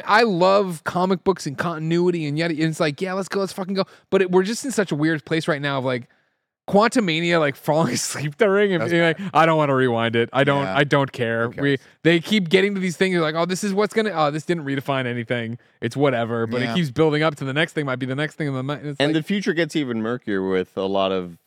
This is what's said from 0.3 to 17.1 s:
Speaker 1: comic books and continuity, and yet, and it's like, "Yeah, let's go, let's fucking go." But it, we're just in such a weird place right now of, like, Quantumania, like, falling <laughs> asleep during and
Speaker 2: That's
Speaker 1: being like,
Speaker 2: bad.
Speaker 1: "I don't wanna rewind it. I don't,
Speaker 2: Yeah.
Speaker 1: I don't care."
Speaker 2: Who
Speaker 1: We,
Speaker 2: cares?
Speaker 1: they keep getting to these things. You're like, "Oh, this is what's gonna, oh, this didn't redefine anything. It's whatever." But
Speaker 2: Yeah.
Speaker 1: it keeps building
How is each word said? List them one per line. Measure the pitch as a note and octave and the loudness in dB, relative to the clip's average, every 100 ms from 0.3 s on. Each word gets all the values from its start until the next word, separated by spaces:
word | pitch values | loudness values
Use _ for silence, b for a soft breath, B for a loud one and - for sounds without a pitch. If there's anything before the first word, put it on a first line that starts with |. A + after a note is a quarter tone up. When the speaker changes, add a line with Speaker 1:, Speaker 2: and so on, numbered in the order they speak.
| F3 F#3 G3 G3 E3 | 4 4 4 2 -4
Speaker 1:
comic | - F3 F#3 F#3+ | -6 -2 0 0
books | - F3+ - | 0 -2 -4
and | C3 | -6
continuity, | E3+ D#3+ D#3+ E3+ F3+ F3 D3+ | -6 -4 -2 0 2 0 -2
and | D3 | -2
yet, | E3+ | -2
and | D3+ | 0
it's | D#3+ D#3 | -2 0
like, | E3 C#3+ | -2 -2
"Yeah, | F#3+ | -4
let's | F#3 F#3+ | -4 -4
go, | G3 | -4
let's | F#3+ | -4
fucking | - F#3 | -6 -6
go." | F#3+ F#3+ b b | -4 -4 b b
But | F#3+ | 2
it, | F#3 | 4
we're | F3+ | 4
just | F#3+ A#3 C#4 | 2 -2 -4
in | |
such | A3 G3 | -2 -2
a | D3 | 0
weird | D#3 D#3+ - | 0 -2 -2
place | D#3+ D#3+ | -2 -2
right | D3 | -2
now | C#3+ C#3 | -2 -2
of, | C3 | -2
like, | B2+ B2 _ _ _ _ _ - | -4 -6 _ _ _ _ _ 0
Quantumania, | G3 A3+ B3 G3 D#3+ E3+ E3+ | 4 4 2 0 0 2 2
like, | D3 - | 2 -2
falling | - D3+ D3+ | 0 0 0
<laughs> | B2 | -2
asleep | - - D3 D3 | -6 -6 -6 0
during | G#3+ G3 G#3 | 2 4 2
and | F3+ | 2
Speaker 2:
That's | E3+ | 0
Speaker 1:
being | E3+ | 2
like, | E3+ D#3+ | 2 0
Speaker 2:
bad. | G3 | 0
Speaker 1:
"I | C#3+ E3 | 2 4
don't | D#3+ | 4
wanna | D3 C3+ | 2 2
rewind | C3 A#2 A#2 A#2 | 2 2 2 2
it. | A#2 | 2
I | B2+ | 2
don't, | C#3 C#3 | 2 2
Speaker 2:
Yeah. | C3+ C3+ | 0 0
Speaker 1:
I | |
don't | D3 D3 C3+ | 2 2 0
care." | - A#2 A2+ A#2 | -2 -4 -2 -4
Speaker 2:
Who | - | -2
Speaker 1:
We, | C#3 C#3 | 0 -2
Speaker 2:
cares? | b b | b b
Speaker 1:
they | D#3 E3+ | 2 2
keep | D#3+ G#3+ E3+ | 2 -2 2
getting | F#3 G3 G3+ | 2 2 0
to | |
these | F#3 E3 | -4 0
things. | F#3+ | 0
You're | F3+ | 2
like, | D#3 D#3 | 0 0
"Oh, | E3+ | -2
this | F3+ | -2
is | G#3 | -4
what's | F#3+ G#3 | -2 -2
gonna, | - G#3+ | -2 -2
oh, | E3 D3 | 0 0
this | D3+ | -2
didn't | - F3 C#3 | -2 -4 -2
redefine | C3+ C3+ C3+ B2+ | -4 -2 -2 -2
anything. | A#2+ A2+ A#2+ A2+ A#2 b b | -4 -4 -4 -4 -10 b b
It's | A#2 C3 | -6 0
whatever." | C#3+ A#2+ A2+ A#2 A2+ | 2 2 -2 -2 -2
But | B2 | -2
Speaker 2:
Yeah. | B2 | -2
Speaker 1:
it | A#2 | -2
keeps | D#3+ | -2
building | A#2+ D#3+ | 0 2